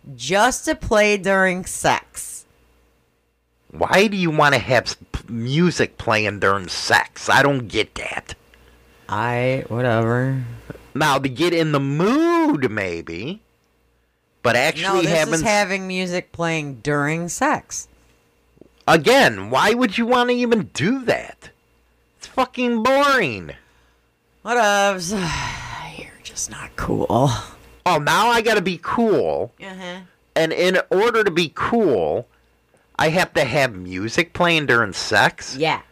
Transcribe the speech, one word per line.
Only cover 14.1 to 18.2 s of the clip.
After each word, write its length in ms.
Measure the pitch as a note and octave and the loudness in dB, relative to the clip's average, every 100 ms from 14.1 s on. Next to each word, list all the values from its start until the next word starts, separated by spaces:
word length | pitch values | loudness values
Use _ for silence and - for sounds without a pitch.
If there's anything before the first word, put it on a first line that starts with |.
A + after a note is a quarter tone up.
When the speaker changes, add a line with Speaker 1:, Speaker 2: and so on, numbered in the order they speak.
| _ _ _ | _ _ _
Speaker 2:
But 140 | A#2+ | 2
actually 280 | A#2 D3 D#3 | 2 2 0
Speaker 1:
No, 180 | F#3 F#4+ | 0 2
this 100 | - | 2
Speaker 2:
having 220 | E3 D#3 | 2 2
Speaker 1:
is 100 | A3+ | 0
Speaker 2:
s- 40 | A3+ | 2
Speaker 1:
having 380 | G#3 F#3+ G3 F#3+ | 2 0 -4 -4
music 440 | F#3 F#3 F3 - | -6 -4 -6 -8
playing 440 | - E3+ D#3+ D3 | -6 -4 -4 -6
during 520 | B2+ - D3 C#3+ D#3+ E3+ | -8 -4 -2 0 -2 -6
sex. 640 | - C#4+ C#4 - - - _ _ _ | -2 0 -2 -6 -14 -14 _ _ _